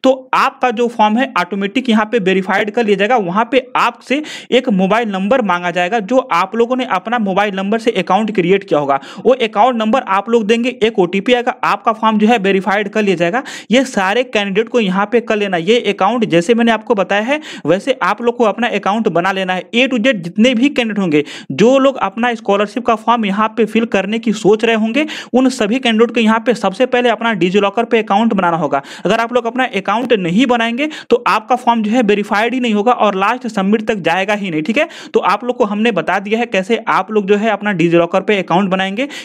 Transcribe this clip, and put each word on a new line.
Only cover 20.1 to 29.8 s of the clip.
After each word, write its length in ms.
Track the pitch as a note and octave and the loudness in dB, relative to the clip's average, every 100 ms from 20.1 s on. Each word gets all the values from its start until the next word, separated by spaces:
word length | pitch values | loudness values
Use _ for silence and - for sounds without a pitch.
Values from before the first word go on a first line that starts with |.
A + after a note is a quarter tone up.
जितने 400 | A3+ E3 F#3+ B3 | 0 -2 2 2
भी 140 | A#3 C#4 | 4 0
कैंडिडेट 300 | C#4+ A3+ G3+ | 0 -4 -2
होंगे, 260 | F#3 D3+ C#3+ - - | 0 0 -2 -8 -8
जो 260 | C3+ A3 C4+ | 2 4 4
लोग 180 | C#4 B3 | 2 0
अपना 360 | G3 G#3 A#3+ | -4 -2 -4
स्कॉलरशिप 520 | A3+ A3+ G3+ G#3 A#3+ A#3+ | -2 -2 0 0 -4 -2
का 80 | A3 | 0
फॉर्म 280 | - A#3+ G#3 | 0 0 0
यहाँ 220 | G3 A3 A3 | 0 -2 0
पे 80 | |
फिल 200 | G#3+ A3 A#3 | 0 0 0
करने 320 | G3+ F#3+ A3+ | 0 -2 -4
की 140 | A3+ | -2
सोच 300 | G3 - G#3+ | 0 2 2
रहे 100 | A3+ A3 | 2 2
होंगे, 300 | A3 B3 D#4 - - | 0 0 -2 -6 -2
उन 140 | B3 C4 | 2 2
सभी 300 | C4 G#3 C4 | 0 -2 0
कैंडिडेट 360 | B3 G#3+ A#3 | 0 2 2
को 60 | A#3+ | 2
यहाँ 220 | A3 A3+ A3+ | 2 2 0
पे 80 | |
सबसे 320 | A3 G3 C#4 B3+ | 0 -2 0 0
पहले 220 | B3 A#3+ | 2 2
अपना 240 | G#3+ A#3 | 0 -2
डिजीलॉकर 500 | G#3 F3+ G3+ G3 G3+ | 0 0 2 0 0
पे 180 | A#3 A3+ | 0 0
अकाउंट 320 | A3 G3+ A3+ | 2 2 2
बनाना 220 | G3+ F3 E3 | 2 0 0
होगा। 260 | D3 C#3 - - | 0 -2 -4 -6
अगर 160 | F3 A3 | -2 0
आप 120 | A#3 | 0
लोग 140 | B3 A#3 | -2 -2
अपना 180 | B3 B3 | -4 -4
अकाउंट 360 | G3 | -4